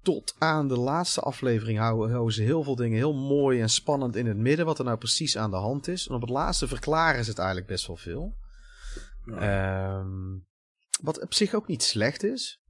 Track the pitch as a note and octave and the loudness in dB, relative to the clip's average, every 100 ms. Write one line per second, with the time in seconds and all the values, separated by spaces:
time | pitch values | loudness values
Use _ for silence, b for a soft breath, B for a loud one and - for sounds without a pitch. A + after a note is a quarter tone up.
0 | - E3 - - D#3+ D#3 C#3+ B2 B2+ D#3 | 2 0 -2 0 2 4 2 2 2 0
1 | F3 - - C3 C3 A2+ A2 G#2+ A2+ A2+ | 0 0 -2 -2 2 2 2 0 2 2
2 | A2 A#2+ A#2 A2+ A2 D#3+ C#3 B2 A#2 A2 | 2 2 0 2 2 2 0 0 2 2
3 | C#3+ C#3+ C3+ C#3+ C#3 B2+ A2 - - C#3+ | 2 0 2 4 4 4 4 2 2 0
4 | C3 G#2+ A#2 G#2 A#2 D#3 D#3+ D#3 B2 A2+ | 0 0 -2 2 2 2 2 0 0 -2
5 | A#2 - D#3 - G#2+ F#2 G#2 C#3 C3+ F3+ | 0 -2 0 0 0 0 -2 -2 -4 -6
6 | - B2+ A#2 B2+ F3 F3+ C#3 - - D#3 | -4 -4 -2 0 0 0 -2 -2 0 4
7 | E3 C3 A2+ G#2+ F#2 F#2 F#2 F#2 - E2+ | 4 4 0 0 -2 -2 -4 -6 -6 -10
8 | E2+ A2 F3+ - B B B B B B | -8 -6 -6 -8 B B B B B B
9 | B B - G#2 G#2 G2 F#2+ F#2+ F#2+ F#2+ | B B -12 -4 0 2 0 -2 -2 -4
10 | G2 F#2+ F#2 F#2+ - _ _ _ _ - | -6 -8 -8 -10 -14 _ _ _ _ -4
11 | D#3 D#3 - - G3+ G#3+ G#3+ E3+ - A2 | -4 -6 -4 0 2 0 -2 -2 0 2
12 | A2 - G3+ B3+ - - _ | 0 0 -4 -2 -8 -12 _